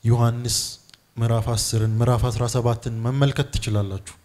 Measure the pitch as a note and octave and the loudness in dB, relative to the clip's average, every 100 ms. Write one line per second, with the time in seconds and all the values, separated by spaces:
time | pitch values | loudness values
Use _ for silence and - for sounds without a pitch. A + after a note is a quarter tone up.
0 | A2+ A#2 A#2 A#2+ A#2+ - - - _ - | 2 4 2 0 -4 -4 -4 -10 _ -20
1 | _ - A#2 A#2 A2+ A2+ - A#2 A2 A2 | _ -4 0 0 0 -2 0 0 2 2
2 | A#2 B2 B2 A2 A#2+ B2+ A#2+ A2+ - A2+ | 2 2 2 0 0 0 0 0 -4 -4
3 | A#2 C3+ C#3+ C3+ C#3 - - G#2 G2 F#2+ | -2 2 2 2 -2 -2 0 -2 -2 -6
4 | - - | -12 -20